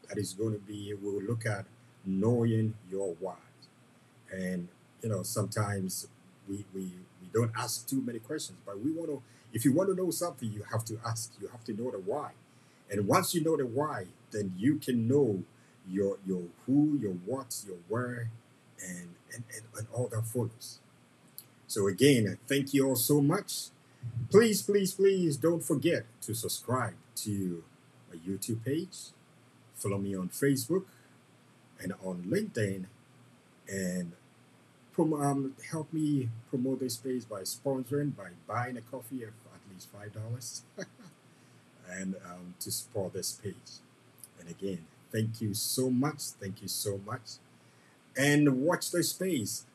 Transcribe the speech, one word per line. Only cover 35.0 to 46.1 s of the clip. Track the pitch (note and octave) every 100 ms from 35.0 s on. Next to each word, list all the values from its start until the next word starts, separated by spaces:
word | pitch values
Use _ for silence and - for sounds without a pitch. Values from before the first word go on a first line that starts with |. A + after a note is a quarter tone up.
| D#3+
um, | D3+ C#3+ C#3 C3+ - -
help | D#3+ D3+
me | D#3+ D3+ C#3+ A#2 A2+ -
promote | C3+ C3 C3
this | B2+ -
page | C3+ B2+ A#2
by | G#2
sponsoring, | F#2 - C#3 C3 A#2+ C#3+ D3 A#2
by | F#2 F2 -
buying | A2 B2+ A#2+
a |
coffee | A2+ C3 A#2 C3
of | A2 - -
at | - G2+
least | F#2 -
five | G#2 G#2+
dollars. | A2 A2 A#2 - - - -
<laughs> | - - F#3 - - - - - - - -
And, | F#2 F#2+ F#2+
um, | F2+ F2+ F2+ F2+
to | -
support | - - G#2+ F#2
this | F#2 E2+
page. | - G2+ - - - - - - - - -
And | -
again, | E3 G2 F2+ D#2+ - -
thank | A2 A2 A2+
you | G#2+
so | G2+ - - B2+
much. | B2 C#3+